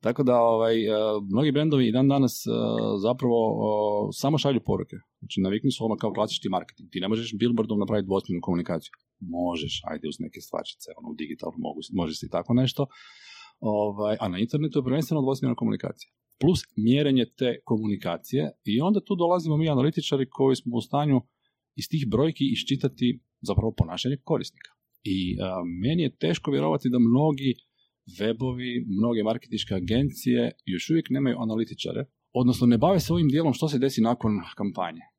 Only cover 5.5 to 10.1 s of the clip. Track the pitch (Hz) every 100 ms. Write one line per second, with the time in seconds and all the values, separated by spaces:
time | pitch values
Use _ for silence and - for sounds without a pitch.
5.5 | 104 143 - 113 104 110 - 107 - -
6.5 | 92 - _ - 92 95 110 117 104 120
7.5 | 117 110 107 98 107 95 98 - 87 -
8.5 | 87 82 82 - - _ _ 90 87 87
9.5 | 82 76 - - 78 76